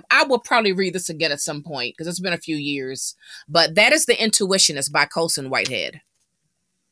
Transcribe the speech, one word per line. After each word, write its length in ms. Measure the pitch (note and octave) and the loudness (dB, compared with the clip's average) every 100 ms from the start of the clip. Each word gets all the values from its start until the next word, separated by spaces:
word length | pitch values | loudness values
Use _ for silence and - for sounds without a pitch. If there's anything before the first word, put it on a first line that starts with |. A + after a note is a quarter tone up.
| - | 2
I 140 | C4 | 2
will 140 | D4+ A#3+ | 4 0
probably 340 | - B3 G#3+ | 2 2 2
read 220 | F#3 F#3+ | 0 -2
this 160 | F3 - | -2 -6
again 200 | D#3 D#3+ | -4 -2
at 80 | C#3+ | -2
some 220 | - D3 | -4 -6
point 320 | D3 C#3 A#2+ - | -8 -8 -8 -8
'cause 80 | D#3+ | -8
it's 140 | E3+ | -6
been 120 | F#3 | -4
a 60 | E3+ | -6
few 180 | - D3+ | -4 -6
years. 600 | C#3+ C#3+ C3 C3+ - - - - - | -4 -6 -6 -6 -8 -8 -18 -20 -2
But 260 | E3 D#3 | 2 2
that 180 | E3 A3+ | 4 4
is 140 | D4+ C#4 | 4 4
The 80 | - | 2
Intuitionist 760 | A3+ - F#3+ F#3+ - D#3 D3 | 2 2 2 2 2 0 -2
by 120 | D3+ | 0
Colson 460 | C#3+ - E3 - C3+ | 0 0 0 0 0
Whitehead. 500 | B2+ F#2+ A#2 C#2 - _ _ _ _ _ _ _ _ _ | -2 -2 -4 -6 -10 _ _ _ _ _ _ _ _ _